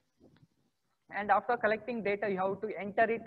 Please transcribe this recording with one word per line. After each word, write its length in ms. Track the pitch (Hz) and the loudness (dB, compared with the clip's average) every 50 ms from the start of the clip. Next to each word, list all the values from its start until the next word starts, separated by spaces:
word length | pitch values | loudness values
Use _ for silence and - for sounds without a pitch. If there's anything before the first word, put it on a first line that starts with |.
| _ _ _ _ - - _ - _ _ _ _ _ _ _ _ _ _ _ _ _ - - | _ _ _ _ -20 -20 _ -20 _ _ _ _ _ _ _ _ _ _ _ _ _ -10 -6
And 140 | 196 208 202 | -4 2 2
after 260 | 196 208 - - 240 | 2 2 4 2 0
collecting 480 | 240 226 208 220 214 214 254 240 226 185 | 2 2 2 0 0 -2 -6 -4 -2 0
data, 240 | 196 202 202 220 | 0 0 0 0
you 100 | 202 190 185 | -2 0 0
have 200 | 190 196 196 190 | 0 0 -2 -2
to 140 | 220 214 - | -6 -8 -6
enter 260 | 170 196 202 190 233 226 | -6 -8 -4 2 2 2
it 180 | 214 233 226 226 | 2 2 -2 -4